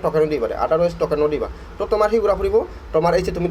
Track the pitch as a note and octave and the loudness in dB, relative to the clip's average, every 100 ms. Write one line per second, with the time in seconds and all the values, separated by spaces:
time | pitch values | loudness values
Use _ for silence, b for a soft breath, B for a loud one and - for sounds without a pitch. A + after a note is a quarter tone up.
0 | E3 D3+ D#3 D3 A2 - C3 D#3+ F3 - | 0 2 2 0 -2 -2 0 2 0 0
1 | D#3 D3 D3+ D3 G2+ B B - F#3+ G#3+ | -2 0 0 0 -4 B B -8 -2 2
2 | G#3 A3+ G#3 F#3 G3 A3 E4+ B - D#3+ | 2 2 2 0 2 0 0 B -2 2
3 | E3+ F3 - - F3 | 2 2 0 -2 0